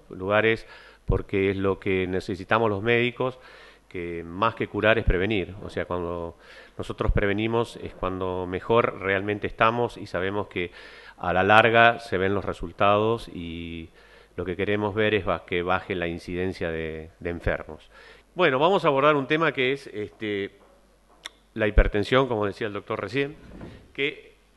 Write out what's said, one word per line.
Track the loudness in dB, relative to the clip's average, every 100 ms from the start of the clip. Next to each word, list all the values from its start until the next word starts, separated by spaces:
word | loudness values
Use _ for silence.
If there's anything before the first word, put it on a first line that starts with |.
| -16
lugares, | -8 0 2 4 0 -4 -20 -20 -16 -2
porque | -2 0 0 0
es | 2
lo | 0 -2
que | 0 0 0
necesitamos | -4 -4 -8 0 2 2
los | 0
médicos, | 0 2 0 -2 -6 -6 -20 -20 -20 -20 _
que | -10 -8 -8
más | -8 -2 -2
que | 0 -6
curar | 0 2 4
es | 2
prevenir. | 2 2 0 -2 -8
O | -10
sea, | -8 -4
cuando | -4 -4 -6 -8 -12 -20 -20 -20 -12
nosotros | -10 -2 2
prevenimos | 2 2 0 0 0 -2 -6
es | -12
cuando | -6 -4 -2 -4 -4 -4
mejor | -6 2 2 2 -2
realmente | -2 0 0 -4 -4
estamos | 2 2 2 -4 -4
y | -8
sabemos | -4 -2 -4 -4
que | -6 -6 -8 -20 -20 -20 -8
a | 0
la | 2
larga | 8 8 8 8 6 6
se | -2 -2
ven | 0
los | -2 -4
resultados | -6 -8 0 4 4 2 -2 -6
y | -12 -10 -10 -10 -10 -14 -18 -20 -20 -16 -8
lo | -6
que | -2
queremos | 0 0 0 2
ver | 2 2
es | 0
ba-, | -4
que | -2 -4
baje | 0 -2 -2 -4
la | -4
incidencia | -6 -8 -4 -4 -4 -6
de, | -4 -6 -8 -14 -10
de | -8
enfermos. | -4 -2 -4 -6 -16 -18 -20 -20 -20 _ 0
Bueno, | 2 4
vamos | 4 4 4
a |
abordar | 4 4 4
un | 2
tema | 0 0
que | 0 0
es, | -2 -6
este, | -10 -10 -6 -4 -4 -4 -10 -20 _ _ _ _ _ -20 _ _ -2
la | 2
hipertensión, | 4 4 2 2 2 2
como | 0 -2
decía | -4 -8
el |
doctor | -8 -8 -6
recién, | -4 -4 -4 -6 -18 -16 -16 -18 -16
que, | -6 -6 -6 -20 _ _